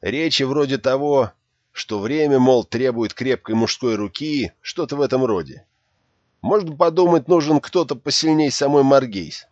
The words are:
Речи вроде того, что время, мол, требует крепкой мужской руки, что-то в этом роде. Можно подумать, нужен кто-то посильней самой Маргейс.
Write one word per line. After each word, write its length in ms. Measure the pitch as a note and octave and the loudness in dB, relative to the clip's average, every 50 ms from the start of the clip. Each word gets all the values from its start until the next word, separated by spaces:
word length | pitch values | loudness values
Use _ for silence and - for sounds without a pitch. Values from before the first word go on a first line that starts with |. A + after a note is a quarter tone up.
Речи 420 | - E2+ G#2+ C#3+ D#3+ D#3+ C#3+ - C#3 | -6 -6 -4 -2 -2 -2 -2 -2 -2
вроде 340 | C3 C3+ D3+ D3 C3+ C3+ B2+ | -2 0 0 0 0 -2 -2
того, 540 | G2 C3+ C3 C3+ C#3+ D3 D3 C#3 B2 G#2 - _ _ _ _ _ _ _ | -2 0 -2 0 0 0 2 2 0 0 -4 _ _ _ _ _ _ _
что 280 | _ - - _ A2 G#2 | _ -14 -10 _ -6 -6
время, 400 | G2 A2 C3+ D#3 D#3 D3 C#3 C3 | -4 -4 -2 0 2 2 4 4
мол, 240 | B2+ C3 C3 A#2+ G#2 | 6 6 4 4 2
требует 500 | _ - A#2 C3 C3 A#2+ A2+ A2+ G#2 - | _ -4 -2 -2 -2 0 -2 -4 -4 -4
крепкой 420 | - B2 C3 B2+ A2+ _ - A2 | -6 -2 -2 -2 -4 _ -4 -2
мужской 400 | A2+ A2+ G#2+ - - - B2 A2+ | 0 0 -2 -2 -4 -2 -2 -2
руки, 560 | G2+ G#2 G2+ _ - D3 D#3 D3+ C#3+ A#2 F2+ _ _ | -2 -4 -6 _ -8 -8 -4 -4 -4 -4 -4 _ _
что-то 340 | _ - - - E3+ C3+ C#3+ | _ -14 -8 -8 -6 -6 -2
в 60 | C#3+ | -2
этом 220 | C#3+ C3 C3 C3 C3 | -2 0 0 0 0
роде. 420 | A#2+ G#2+ F#2 D#2+ C2+ C#2 - _ _ _ _ _ _ _ _ _ _ _ _ _ _ _ _ | 0 0 -2 -4 -8 -14 -20 _ _ _ _ _ _ _ _ _ _ _ _ _ _ _ _
Можно 340 | - - F#3+ G#3+ G3 E3 D3+ | -4 0 0 0 0 -2 -2
подумать, 520 | C#3 F3+ E3+ D#3+ F3 F#3 F3 E3+ E3 B2+ - | 0 0 0 4 4 4 4 4 2 2 2
нужен 320 | F3+ E3+ D3+ D3 D#3 C#3+ | 2 2 2 2 0 0
кто-то 360 | - - - F#3 E3 B2+ C#3+ | 0 0 -2 -2 -2 -2 -4
посильней 540 | B2 _ D3 C#3 - - D#3+ D#3 D#3 D#3 C#3+ | -8 _ -4 -4 -2 0 0 2 2 2 0
самой 340 | - - C#3+ C#3 C#3+ C#3+ C#3 | 0 -2 -2 2 4 4 4
Маргейс. 640 | C3+ C#3 C#3 C3 B2 G#2 G2 E2+ D2 - - - _ | 6 6 4 4 2 -8 -10 -10 -10 -14 -18 -20 _